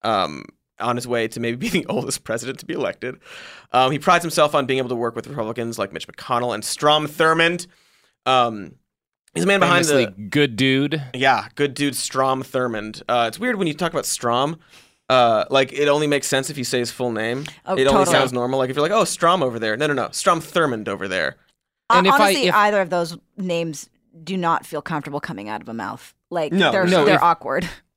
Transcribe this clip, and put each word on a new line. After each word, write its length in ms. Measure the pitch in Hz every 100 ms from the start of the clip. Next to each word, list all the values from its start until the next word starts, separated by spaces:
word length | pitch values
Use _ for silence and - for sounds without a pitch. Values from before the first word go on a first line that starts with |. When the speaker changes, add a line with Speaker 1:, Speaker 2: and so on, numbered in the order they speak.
Speaker 1:
um, 420 | 113 104 82 73 - _ _ -
on 160 | 117 123
his 120 | 123
way 200 | 120 113
to 100 | -
maybe 180 | 117 123
<laughs> 120 | 220
being 140 | 170
the 60 | -
oldest 320 | - - -
president 360 | - 117 123 147
to 60 | -
be 80 |
elected. 440 | 165 107 - 123 - - - - - -
Um, 200 | 123 131
he 80 | 165
prides 240 | 185 175
himself 300 | 170 170 151 151
on 100 | 127
being 120 | 131
able 120 | 123
to 60 | 120
work 200 | 117 117
with 120 | -
Republicans 500 | 139 110 117 117 113
like 120 | 98
Mitch 160 | - -
McConnell 460 | - - 120 120
and 100 | 107
Strom 440 | - - 147 151 147
Thurmond. 600 | - 160 160 165 175 - _ _ _ _ _ 123
Um, 500 | 131 120 107 82 - _ _ _ _ _
he's 100 | 170
a 40 | 180
man 120 | 196
behind 260 | 175 175 160
the 200 | 143 110
Speaker 2:
Famously 180 | 95 104
good 260 | 143 143 110
dude. 480 | 135 131 143 151 131
Speaker 1:
Yeah, 340 | 123 135 117 - -
good 180 | 143
dude 220 | 127 143 127
Strom 460 | - 135 135 131
Thurmond. 580 | 131 131 127 110 107 - -
Uh, 160 | 120 117
it's 120 | 113
weird 180 | 247 214
when 100 | 175
you 60 |
talk 180 | 147 170
about 140 | 160 -
Strom. 520 | - 120 120 143 165 _ - _ _ -
Uh, 360 | 127 120 110 -
like, 200 | 135 135
it 160 | 139 147
only 200 | 143 151
makes 200 | 143 -
sense 220 | 135 135
if 80 | 147
you 60 |
say 160 | 123 127
his 120 | 117
full 200 | - 123
name. 320 | 110 110 127 151 - -
Speaker 3:
Oh, 100 | 185
Speaker 1:
It 120 | 135
only 120 | 196 180
Speaker 3:
totally. 0 | 147
Speaker 1:
sounds 160 | 131
normal. 240 | 123 123 135
Like, 120 | 131
if 40 | 139
you're 60 | 156
like, 40 | 220
"Oh, 60 |
Strom 400 | 175 - 170 180
over 160 | 131 117
there." 180 | 110 107
No, 80 | 151
no, 80 |
no. 160 | 139 113
Strom 280 | - 196 165
Thurmond 460 | 151 180 156 113 101
over 200 | 98 98
there. 280 | 92 76 - _ _ _ _ -
Speaker 3:
Uh, 40 | 233
Speaker 2:
And 100 | 185
if 60 |
I, 80 | 277
Speaker 3:
honestly, 240 | 208 220 185
Speaker 2:
if 80 | 208
Speaker 3:
either 260 | 208 208
of 80 | 180
those 260 | 180 170 170 _ -
names 500 | 185 170 170 147 - _ _ 160
do 120 | 160 190
not 300 | 170 165 -
feel 160 | 151
comfortable 380 | - 160 143 143
coming 280 | - 92 104
out 120 | 107
of 80 | -
a 40 | 113
mouth. 400 | 98 120 - _ -
Like, 200 | 175 151
Speaker 1:
No. 180 | 180 165
Speaker 3:
they're, 160 | 190 180
Speaker 2:
No, 160 | 180 143
Speaker 3:
they're 100 | 185
Speaker 2:
if 40 |
Speaker 3:
awkward. 480 | 170 165 - 139 170 - _